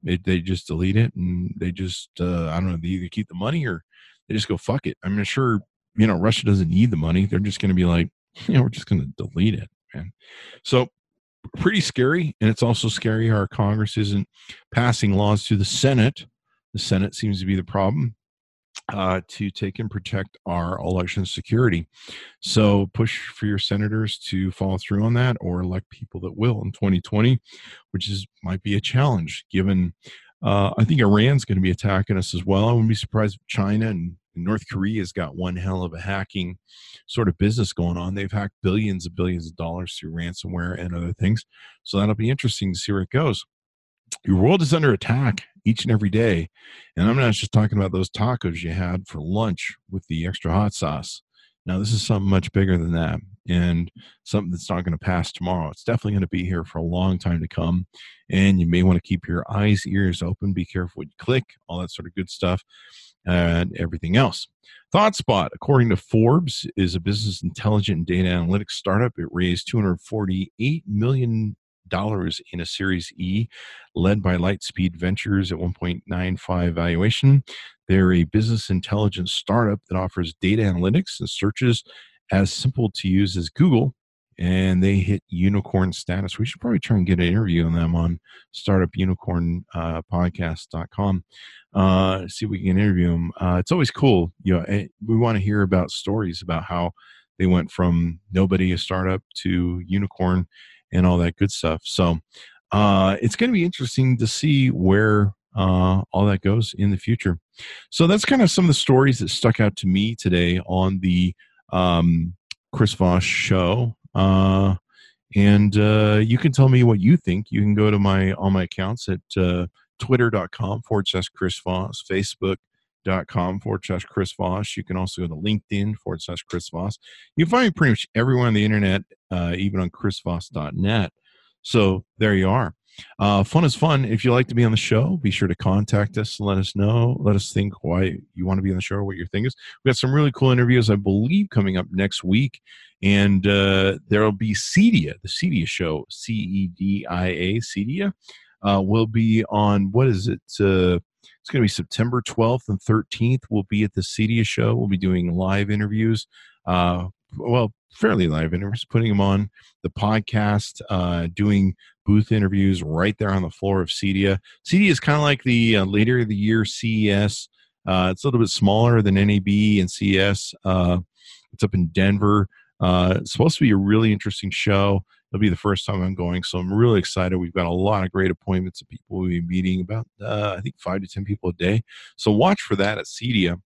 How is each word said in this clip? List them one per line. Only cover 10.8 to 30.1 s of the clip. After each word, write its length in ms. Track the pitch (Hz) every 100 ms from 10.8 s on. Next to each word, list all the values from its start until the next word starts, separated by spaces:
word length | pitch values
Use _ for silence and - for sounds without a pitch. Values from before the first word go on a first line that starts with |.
| 127 _ _ _ _ _ - -
pretty 240 | 180 214
scary, 560 | - - 127 170 160 -
and 80 | 110
it's 140 | 110
also 260 | 120 110 113
scary 420 | - 113 110 113
our 180 | 107 95
Congress 480 | - 101 107 107 -
isn't 320 | 101 101 95 _ - - _
passing 420 | - 123 113 104
laws 300 | 98 104 107
through 120 | - 107
the 80 |
Senate. 600 | 95 - 135 135 113 - - _ _ _ _
The 60 | 107
Senate 380 | - 95 98 -
seems 240 | 107 98
to 60 | 92
be 100 | 98
the 80 |
problem, 500 | 87 98 95 143 131 - _ _ _ _ _ - -
uh, 300 | 104 92 92 87
to 220 | - 104
take 280 | - 98 -
and 120 | 113
protect 460 | 101 95 98 98 _ -
our 320 | 87 85 92
election 460 | 82 92 87 - 92
security. 640 | - - 113 123 85 82 _ - - - _
So 500 | - - 107 101 98
push 360 | - 113 - -
for 180 | - 104
your 120 | 101
senators 600 | - 101 104 110 110 - -
to 200 | 95 95
follow 280 | - 95 92
through 260 | - 101
on 100 | 110
that 220 | 120 127 120
or 220 | 92 87
elect 260 | 92 92 -
people 300 | - 113 -
that 160 | 90 80
will 260 | 117 107
in 100 | 101
twenty 280 | - 101 95
twenty, 400 | - 104 117 131 _ - - - _
which 180 | 95 101
is, 160 | 98 98 _
might 200 | 92 92
be 140 | - 101
a 40 |
challenge 680 | - 120 143 110 80 - _
given, 440 | 92 95 95 87 - -